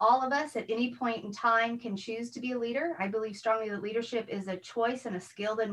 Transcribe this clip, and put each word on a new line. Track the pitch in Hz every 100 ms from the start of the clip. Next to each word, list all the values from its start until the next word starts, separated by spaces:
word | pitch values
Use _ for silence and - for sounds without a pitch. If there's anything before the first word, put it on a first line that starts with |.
all | 220 262
of | 262
us | 277 302 226
at | -
any | 226 240
point | - 240 226
in | 208
time | 202 233 226 233 233
can | 233 196
choose | 233 226 240
to | 240
be | 247
a | 247
leader. | 233 254 339 311
I | 196
believe | 220 220 202
strongly | 226 220 214
that | 202
leadership | 208 220 233 233 214
is | 202 190
a | 185
choice | - 233 233 254 233
and | 180
a |
skill | - - 208 220
that, | 214